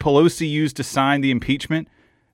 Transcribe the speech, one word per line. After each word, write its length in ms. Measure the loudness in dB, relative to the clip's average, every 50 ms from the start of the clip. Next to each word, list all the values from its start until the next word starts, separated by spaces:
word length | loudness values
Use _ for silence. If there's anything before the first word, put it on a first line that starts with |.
Pelosi 480 | 0 2 4 6 6 4 2 0 -6 -4
used 260 | -2 -2 -2 -2 -2
to 60 | -6 -10
sign 380 | -6 -2 -2 0 0 0 0 0
the 80 | 0
impeachment. 580 | 0 0 0 -2 -4 -4 -2 -4 -4 -4 -4 -8 _ _ _ _ _ _ _ _